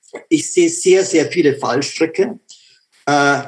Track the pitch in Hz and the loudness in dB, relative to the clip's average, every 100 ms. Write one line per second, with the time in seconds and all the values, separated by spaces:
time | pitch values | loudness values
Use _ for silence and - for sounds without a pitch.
0 | _ - - 156 - - 165 - 185 185 | _ -20 -2 -2 0 0 0 0 2 2
1 | 185 165 139 180 147 - 117 123 135 - | 2 0 0 2 0 0 -2 -4 -4 -4
2 | 160 160 208 - _ - _ _ _ _ | -4 -2 -4 -4 _ -20 _ _ _ _
3 | - 147 143 135 | -2 0 2 0